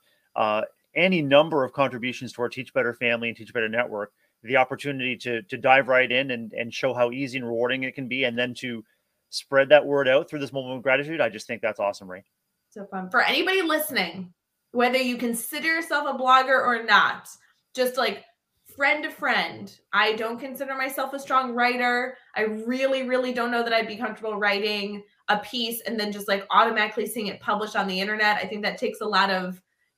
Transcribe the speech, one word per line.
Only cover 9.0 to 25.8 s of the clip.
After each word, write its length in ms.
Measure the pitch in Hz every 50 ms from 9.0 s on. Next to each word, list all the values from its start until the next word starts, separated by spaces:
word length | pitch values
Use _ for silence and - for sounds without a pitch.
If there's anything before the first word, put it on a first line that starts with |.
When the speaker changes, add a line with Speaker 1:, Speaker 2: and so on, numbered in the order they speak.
| _ _ _ _ _ _
Speaker 1:
spread 380 | - - - - 139 135 139 135
that 160 | 147 147 131
word 220 | 143 143 139 139 127
out 200 | 131 143 165 -
through 120 | - 151
this 120 | 139 127 120
moment 240 | 139 131 127 127
of 60 | 131 107
gratitude. 380 | 135 131 135 143 147 165 160
I 80 | 135 113
just 180 | 98 107 -
think 160 | - 123 104 -
that's 180 | 110 107 -
awesome, 300 | 107 101 101 - 101 92
Ray. 140 | 90 92 98 _ _ _ _ _ _ _ _ _
Speaker 2:
So 160 | - 220 196
fun. 240 | - - 190 185 180
For 120 | - 240 -
anybody 400 | - 240 285 339 370 381 381 359
listening, 680 | 320 311 302 302 - 277 214 185 170 165 190 185 175 - _ _ _ _ _ _ _ -
whether 260 | 240 240 247 247 262
you 180 | 262 247 247
consider 500 | - 247 233 233 226 - - - 294 311
yourself 420 | 320 330 330 330 - 311 294 294 285
a 100 | 262 240
blogger 480 | 262 262 262 262 262 262 269 262 -
or 160 | 247 240 226 233
not, 460 | - - - 165 - - - - - - - _ _ _ _ _ _ -
just, 220 | 254 254 247 247
like, 280 | - 247 220 202 - - _ _ _ _ _ _ _ _ - -
friend 300 | - 285 285 302 302 302
to 60 | 311
friend, 680 | 302 - 294 269 233 202 175 165 - - 196 196 - - _ _ -
I 220 | 202 208 220 220
don't 260 | - 226 220 233 240
consider 340 | 285 269 254 - 277 262 269
myself 380 | 269 262 277 277 - 262 262 269
a 60 | 277
strong 340 | 277 - 277 262 254 247 233
writer. 640 | 240 240 247 247 247 247 247 240 247 247 254 254 - - _ -
I 80 | - 214
really, 600 | 220 214 214 220 233 254 262 269 269 269 269 254
really 300 | 240 254 254 254 254 240
don't 180 | 247 233 233
know 120 | 240 233 233
that 100 | 233 226
I'd 140 | 226 220
be 100 | 202 214
comfortable 420 | 196 247 214 214 - 220 220 214 202
writing 640 | 208 202 196 196 208 214 208 208 196 202 208 208 202 _ _ _ _ -
a 100 | 208 202
piece 440 | 208 - - 247 233 226 233 -